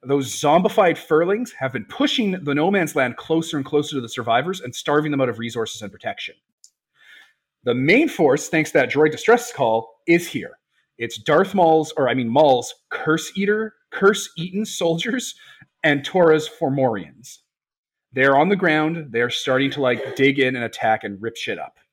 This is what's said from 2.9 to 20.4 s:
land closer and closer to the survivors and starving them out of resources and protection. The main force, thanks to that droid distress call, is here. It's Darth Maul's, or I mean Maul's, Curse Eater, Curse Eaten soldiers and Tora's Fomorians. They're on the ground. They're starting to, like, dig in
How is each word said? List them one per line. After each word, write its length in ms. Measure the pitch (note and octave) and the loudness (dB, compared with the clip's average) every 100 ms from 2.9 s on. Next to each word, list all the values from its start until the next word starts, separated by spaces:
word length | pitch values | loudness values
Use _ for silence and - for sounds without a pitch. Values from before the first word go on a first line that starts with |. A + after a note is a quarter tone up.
| D3 | 0
land 200 | B2+ - | -2 -4
closer 400 | - D#3+ E3 D3+ | -2 -2 -2 -6
and 80 | |
closer 300 | C3 D3+ D3 | -2 -2 -2
to 60 | C#3+ | -6
the 80 | A#2 | -8
survivors 520 | - A#2 A#2 D#3 - | -8 0 0 0 -6
and 140 | B2 | -10
starving 380 | - - D3 D3+ | -8 0 0 2
them 80 | C#3+ | 0
out 80 | B2+ | -2
of 100 | A2 | -2
resources 420 | A#2 A#2 A2 - | -8 -6 -6 -8
and 120 | G#2 | -14
protection. 420 | - A#2 G2 - - _ _ _ _ _ _ _ - _ _ _ _ | -10 -10 -10 -14 -16 _ _ _ _ _ _ _ -20 _ _ _ _
The 120 | A#2+ | -2
main 340 | A#2+ C3+ A3+ D#4 | 0 2 2 2
force, 400 | - D3+ C#3+ - | 2 2 2 0
thanks 240 | D#3+ D#3 | -2 0
to 60 | D#3 | 0
that 120 | B2 | 0
droid 220 | C#3 D#3 | 2 2
distress 400 | D3+ - A#3 - | 2 2 2 2
call, 480 | - A#2+ A2+ A2+ _ - | -2 0 0 -4 _ 0
is 180 | E3+ F3 | 0 0
here. 320 | B2+ F#2 - _ _ _ _ | -10 -10 -18 _ _ _ _
It's 200 | A#2 - | -10 -8
Darth 360 | G#2 D#3 G3 | 2 2 2
Maul's, 380 | G3 E3+ D#3+ D#3 - | 2 4 4 0 -2
or 120 | C3 | 0
I 60 | |
mean 140 | B2+ A#2 | 0 0
Maul's, 460 | B2+ D#3 B2+ A#2+ - _ | 2 4 4 0 -16 _
Curse 400 | - - D#3+ D#3+ F#3+ | -8 -2 -2 -2 -4
Eater, 380 | G3 G#3+ A3 _ _ | -2 0 -4 _ _
Curse 360 | - G3 G#3 - - | 0 2 2 -8 -10
Eaten 280 | F3 F#3 | -8 -6
soldiers 720 | G#3+ - E3+ E3 A#3+ A#3 - - - - - _ | -8 -4 -2 -2 -4 -6 -8 -16 -20 -20 -20 _
and 200 | D#3+ C#3+ | 0 0
Tora's 440 | C#3 F#3 E3 D#3 D3+ | -2 2 4 4 0
Fomorians. 880 | - D3+ C#3 C3 G#2 D#2 C2+ B2 - _ _ _ _ _ _ _ | -6 -4 0 0 -2 -10 _ -20 -20 _ _ _ _ _ _ _
They're 220 | C3 C3+ C#3 | 0 4 6
on 140 | E3+ | 4
the 60 | G3+ | 2
ground. 500 | F3+ D#3 D#3 E3+ D3 | 2 2 0 -4 -4
They're 200 | A#2 B2 | -2 -2
starting 400 | - - C3 C3+ | -2 -2 0 0
to, 100 | C#3+ | 0
like, 360 | C3 A#2+ C3 - | 0 0 -4 2
dig 220 | C3+ | 2
in 160 | C#3 | 4